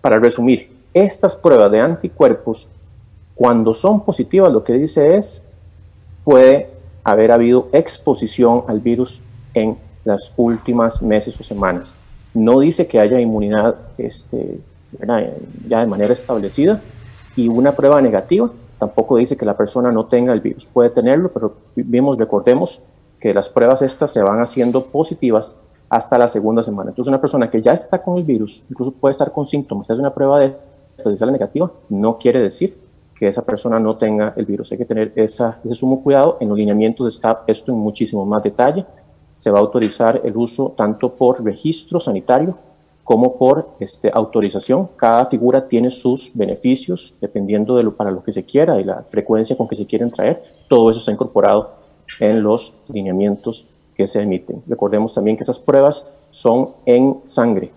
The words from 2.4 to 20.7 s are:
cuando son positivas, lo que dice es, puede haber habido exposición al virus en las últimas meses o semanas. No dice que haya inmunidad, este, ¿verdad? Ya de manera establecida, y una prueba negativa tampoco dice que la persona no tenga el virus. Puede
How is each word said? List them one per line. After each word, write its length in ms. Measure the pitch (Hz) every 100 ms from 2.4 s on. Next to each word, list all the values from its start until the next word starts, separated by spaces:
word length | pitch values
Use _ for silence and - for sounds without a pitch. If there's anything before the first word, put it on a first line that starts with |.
| - 113 - - - - - - _
cuando 400 | - 123 117 113
son 300 | 113 185 214
positivas, 480 | 208 180 - 185 185
lo 100 | 117
que 120 | -
dice 420 | 123 156 - 147 190
es, 260 | 202 - - - - - - _ - -
puede 480 | - 131 131 139 - - - -
haber 300 | - 107 110
habido 360 | 117 120 123 -
exposición 920 | 143 160 - - 139 113 - 120 120 -
al 100 | 107
virus 440 | 120 117 127 - - - -
en 220 | - 110 - - -
las 280 | - 101 - -
últimas 680 | 120 113 113 120 113 -
meses 380 | 113 107 117 -
o 20 |
semanas. 540 | - 104 98 90 - - - - -
No 280 | 117 110 131
dice 260 | 147 170 -
que 140 | 113
haya 180 | 104 123
inmunidad, 580 | 117 110 101 107 110 - - -
este, 640 | 120 - - 123 - - - _ _
¿verdad? 400 | - - 120 - 73 - - -
Ya 140 | 113
de 60 | 117
manera 260 | 101 104
establecida, 680 | 123 - 120 98 - 156 208 - - - - -
y 140 | - 117
una 240 | 117 135
prueba 260 | 143 139 147
negativa 500 | 131 104 - 180 240 - - -
tampoco 380 | 107 - 113 123
dice 200 | 123 135
que 100 | 107
la 100 | 101
persona 360 | 104 127 123
no 140 | 113 110
tenga 260 | 123 123
el 80 | 110
virus. 260 | - -
Puede 240 | -